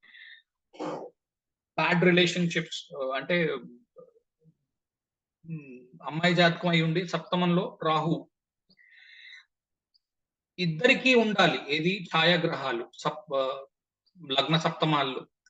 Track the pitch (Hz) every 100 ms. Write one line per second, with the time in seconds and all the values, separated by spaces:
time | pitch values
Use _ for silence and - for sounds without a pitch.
0 | _ - - - _ _ _ - - -
1 | - _ _ _ _ _ _ - 160 175
2 | 180 175 175 180 170 170 160 - - 147
3 | 131 135 135 175 156 135 120 - _ -
4 | - _ _ _ 160 _ _ _ _ _
5 | _ _ _ _ 165 160 139 127 - -
6 | 127 151 175 175 170 170 175 165 165 165
7 | 185 165 - 180 180 175 202 - 160 156
8 | 160 156 - _ _ _ _ _ _ -
9 | - - - - _ _ _ _ _ _
10 | _ _ _ _ _ - 175 156 247 262
11 | 262 247 214 196 175 135 143 151 165 202
12 | 175 160 165 175 165 160 135 117 117 -
13 | 151 - - 135 135 135 139 _ _ _
14 | _ 180 147 135 143 160 170 - 156 147
15 | 135 131 - _ -